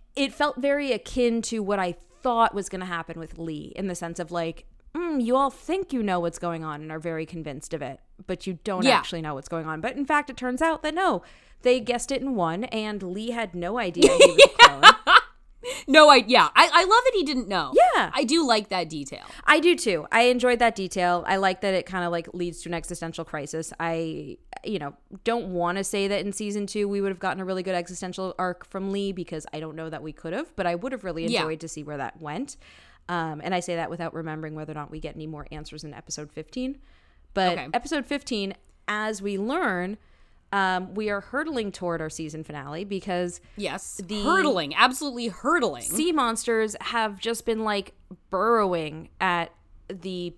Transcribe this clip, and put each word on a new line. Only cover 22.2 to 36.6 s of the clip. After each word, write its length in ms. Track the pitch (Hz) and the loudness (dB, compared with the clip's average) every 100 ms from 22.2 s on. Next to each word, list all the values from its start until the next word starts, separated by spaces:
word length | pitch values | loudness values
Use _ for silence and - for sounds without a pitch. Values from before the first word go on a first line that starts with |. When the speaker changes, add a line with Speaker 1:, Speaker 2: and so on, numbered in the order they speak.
| 165 | -6
Speaker 1:
leads 300 | 180 175 160 | -6 -8 -8
to 60 | 165 | -8
an 60 | |
existential 500 | 170 - 175 165 160 | -8 -8 -10 -10 -10
crisis. 480 | 160 156 135 160 160 - | -10 -10 -8 -8 -10 -8
I, 580 | 165 165 160 151 147 - - - | -4 -4 -4 -8 -12 -16 -18 -14
you 140 | - 196 | -8 -6
know, 160 | 147 - _ 190 | -8 -14 _ -6
don't 280 | - 233 180 | -2 -2 -2
wanna 300 | 175 170 190 | -2 -2 -2
say 240 | 196 202 196 | -2 -2 -2
that 180 | 202 | -2
in 80 | 202 | -4
season 340 | 196 208 208 196 | -6 -6 -6 -4
two 220 | 214 202 | -2 -2
we 120 | 202 | 0
would 80 | 196 | -2
have 80 | 185 | -4
gotten 220 | 190 190 | -6 -4
a 40 | |
really 180 | 185 185 | -4 -6
good 120 | 185 | -2
existential 600 | 180 175 180 185 180 185 - | -4 -4 -10 -10 -6 -8 -4
arc 280 | 185 175 - | -4 -6 -10
from 260 | 190 190 | -8 -4
Lee, 200 | 202 196 | -4 -4
because 340 | 185 175 160 - | -6 -8 -10 -10
I 80 | 156 | -10
don't 140 | 160 156 | -10 -10
know 140 | 160 | -10
that 120 | 151 | -10
we 100 | 156 | -12
could 200 | - 165 | -12 -8
have, 220 | 202 330 - | -8 -8 -4
but 100 | 175 | -2
I 80 | |
would 180 | 170 240 | -2 -4
have 100 | 240 | -6
really 220 | 185 165 165 | -8 -6 -2
Speaker 2:
Yeah. 140 | 220 | 0
Speaker 1:
enjoyed 200 | 151 160 | -2 -4
to 80 | 160 | -8
see 140 | - | -12
where 140 | 147 147 | -10 -8
that 240 | 131 - | -8 -8
went. 360 | 151 165 277 - - - - - - | -10 -8 -10 -12 -20 -20 -20 -20 -6
Um, 320 | 175 160 151 | -4 -4 -6
and 120 | 175 | -4
I 60 | 180 | -4
say 140 | 180 170 | -2 -4
that 140 | 160 | -4
without 240 | 165 165 | -6 -8
remembering 400 | 165 160 156 156 | -6 -8 -8 -8
whether 180 | 156 156 | -10 -10
or 40 | 151 | -10
not 140 | 147 | -10
we 100 | 156 | -10
get 160 | 156 147 | -10 -10
any 100 | 156 | -12
more 200 | 147 135 | -12 -12
answers 320 | 151 156 151 | -14 -14 -14
in 80 | 156 | -14
episode 380 | 135 - - 151 | -14 -12 -12 -12
fifteen. 480 | - 156 254 | -14 -12 -8